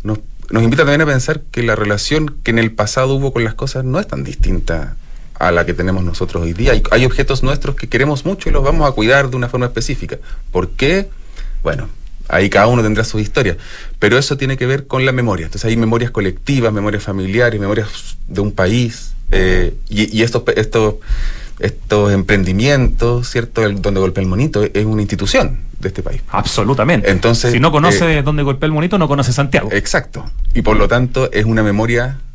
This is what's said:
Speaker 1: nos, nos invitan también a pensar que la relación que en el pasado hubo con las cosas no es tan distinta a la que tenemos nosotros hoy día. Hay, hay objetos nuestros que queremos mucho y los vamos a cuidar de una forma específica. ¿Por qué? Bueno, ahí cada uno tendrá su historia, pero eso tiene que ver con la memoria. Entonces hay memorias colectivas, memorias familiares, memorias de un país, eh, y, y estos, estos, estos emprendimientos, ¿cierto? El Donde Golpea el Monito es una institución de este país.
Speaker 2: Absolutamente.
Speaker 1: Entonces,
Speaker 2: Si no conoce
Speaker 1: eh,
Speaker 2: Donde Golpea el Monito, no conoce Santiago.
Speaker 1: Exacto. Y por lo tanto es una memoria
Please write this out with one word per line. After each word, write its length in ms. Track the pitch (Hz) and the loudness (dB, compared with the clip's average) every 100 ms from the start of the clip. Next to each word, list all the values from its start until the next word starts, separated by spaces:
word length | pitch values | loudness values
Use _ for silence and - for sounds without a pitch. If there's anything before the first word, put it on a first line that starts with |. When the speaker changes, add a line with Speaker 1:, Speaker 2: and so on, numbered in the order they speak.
Speaker 1:
nos, 160 | 104 107 - - - | -4 -6 -6 -12 -4
nos 140 | 113 | 0
invitan 240 | 113 117 143 | 2 2 2
también 140 | 147 | 4
a 40 | 151 | 2
pensar 360 | 131 123 120 - | 2 0 -4 -4
que 100 | - | -4
la 140 | 120 107 | 0 0
relación 640 | 104 104 - 156 151 - | 0 -2 0 0 -2 -4
que 80 | - | -2
en 80 | 117 | 0
el 140 | 113 | 0
pasado 420 | 113 107 - 131 | 0 -2 0 0
hubo 180 | 135 135 | 0 -2
con 100 | 120 | -2
las 100 | 110 | -4
cosas 320 | - 135 131 131 | -4 -6 -4 -2
no 140 | 151 | -2
es 80 | 214 | -4
tan 160 | 69 | -6
distinta 720 | 69 - - 90 - 80 71 - - - - - | -6 0 2 2 0 -2 -4 -8 -10 -14 -12 -2
a 140 | 87 | 0
la 160 | 87 85 | 2 0
que 80 | 87 | 0
tenemos 280 | 92 92 | 0 0
nosotros 380 | 90 82 90 85 | 0 -2 -2 -2
hoy 120 | 85 | -4
día. 180 | 85 120 | 0 4
Hay, 100 | 123 - | 4 4
hay 160 | 117 127 | 4 4
objetos 380 | 131 143 131 | 2 0 2
nuestros 320 | 127 143 139 143 | 2 0 -2 -4
que 120 | - | -2
queremos 380 | 120 143 139 156 | 0 0 0 -2
mucho 240 | 196 - | -2 2
y 20 | |
los 120 | - | 4
vamos 260 | 139 135 147 | 4 4 2
a 40 | |
cuidar 360 | 131 110 139 135 | 2 4 4 2
de 60 | 127 | -2
una 120 | 120 | -2
forma 200 | 127 123 | -2 -2
específica. 500 | 117 - 143 - - - - - | -2 -4 -4 -6 -10 -8 -10 -4
¿Por 200 | 90 90 | -4 -2
qué? 360 | - 135 190 202 - - - - - | 0 0 0 -2 -10 -14 -10 -6 -4
Bueno, 260 | - 69 107 - - - - | -2 -4 -6 -10 -12 -12 -2
ahí 220 | 90 98 | 0 4
cada 160 | 98 110 | 4 4
uno 160 | 123 | 4
tendrá 220 | 107 107 | 2 0
su 160 | 113 107 | -2 -2
historia, 380 | 107 - 107 82 - - - - | -2 0 0 -2 -10 -14 -12 0
pero 180 | 104 123 | 2 4
eso 200 | 139 139 | 2 -2
tiene 200 | 135 131 | -2 -2
que 80 | 127 | -2
ver 220 | 135 135 | -2 -2
con 180 | 131 131 | 0 0
la 60 | |
memoria. 340 | 127 117 92 80 | 0 0 -2 -4
Entonces 240 | 98 110 | -4 0
hay 80 | 117 | 2
memorias 320 | 113 117 117 | 2 2 0
colectivas, 640 | - 95 85 - 139 113 | -2 -2 -4 -2 2 2
memorias 300 | 107 104 107 | 0 -2 -4
familiares, 560 | - 98 92 110 120 107 | -4 -4 -2 2 2 0
memorias 580 | 98 110 104 - - - - | -2 -2 -4 -8 -10 -8 -6
de 140 | - | -2
un 100 | 104 | -2
país, 640 | 101 92 120 117 - - - - | 0 2 2 0 -4 -8 -6 0
eh, 420 | - 104 90 87 - - | 2 4 2 2 -2 -6
y, 260 | 104 107 110 | -2 0 0
y 60 | |
estos, 220 | 117 120 - - | 0 0 0 0
estos, 400 | 107 117 107 104 - - - - - - | 0 2 0 -2 -4 0 0 -4 -10 -4
estos 540 | - - - 107 101 | -4 -4 0 2 4
emprendimientos, 1120 | 98 92 101 92 95 131 139 117 - 120 120 120 | 2 2 0 2 2 2 4 4 2 2 0 -2
¿cierto? 380 | 120 117 - 107 | -4 -2 0 0
El 160 | 98 | 0
Donde 180 | 101 95 | 0 0
Golpea 220 | 95 87 | 0 0
el 80 | 92 | 0
Monito 340 | 92 147 104 | 0 0 2
es 220 | 104 101 107 | 0 0 0
una 160 | 110 | 0
institución 600 | 101 - 98 269 - - - - | 0 -2 0 2 2 -2 -6 -6
de 80 | 95 | -6
este 160 | - | -6
país. 180 | - - - | -4 -4 -2
Speaker 2:
Absolutamente. 800 | 95 - - 107 135 120 143 104 | -2 -2 0 0 2 2 2 2
Speaker 1:
Entonces, 440 | 95 117 113 123 | 2 2 2 2
Speaker 2:
Si 60 | 117 | 4
no 120 | 156 | 4
conoce 480 | 147 170 - 170 151 | 6 4 2 2 2
Speaker 1:
eh, 20 | |
Speaker 2:
Donde 220 | 139 143 | 0 0
Golpea 240 | 143 135 156 | 0 0 0
el 60 | |
Monito, 260 | 151 175 202 | 0 0 2
no 80 | 151 | 2
conoce 260 | 143 - | 2 0
Santiago. 360 | - 139 - 110 | 0 0 0 0
Speaker 1:
Exacto. 580 | 101 - 160 - - - - - | -2 0 -2 -2 -10 -8 -2 2
Y 80 | 120 | 4
por 160 | 107 107 | 4 4
lo 100 | 104 | 4
tanto 440 | 120 123 131 131 | 2 0 0 0
es 140 | - 110 | 0 2
una 180 | 110 | 2
memoria 560 | 104 101 113 120 127 135 - | 2 2 2 0 -2 -6 -10